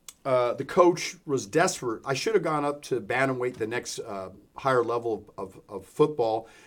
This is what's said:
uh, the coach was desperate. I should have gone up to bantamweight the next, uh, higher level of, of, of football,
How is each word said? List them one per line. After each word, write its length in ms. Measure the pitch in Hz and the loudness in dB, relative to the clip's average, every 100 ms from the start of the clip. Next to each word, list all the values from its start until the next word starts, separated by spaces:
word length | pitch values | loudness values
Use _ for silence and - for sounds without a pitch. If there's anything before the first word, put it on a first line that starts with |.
| - - | -20 -10
uh, 300 | 135 127 120 | 0 2 2
the 100 | 113 | -2
coach 520 | 135 185 175 175 - - - | 2 6 6 6 -2 -10 -4
was 200 | 131 101 | -4 0
desperate. 560 | 151 180 - 123 107 | 2 2 0 -6 -4
I 100 | 131 | -4
should 200 | 135 220 | -2 0
have 80 | 208 | 0
gone 220 | 160 151 | 2 0
up 180 | 143 147 | -2 -4
to 180 | - 120 | -4 -4
bantamweight 560 | 101 127 135 127 123 - | -2 0 0 0 -4 -4
the 120 | 110 | -4
next, 320 | 120 - - | -4 -6 -10
uh, 300 | 113 98 92 - _ - | -10 -10 -10 -14 _ -4
higher 260 | 135 127 | 2 2
level 500 | 110 117 117 101 - - | 2 0 -2 -4 -6 -12
of, 160 | 95 | -12
of, 60 | - - | -14 -14
of 180 | 98 - | -14 -4
football, 640 | - 151 151 113 110 - - | 2 2 2 0 -2 -4 -18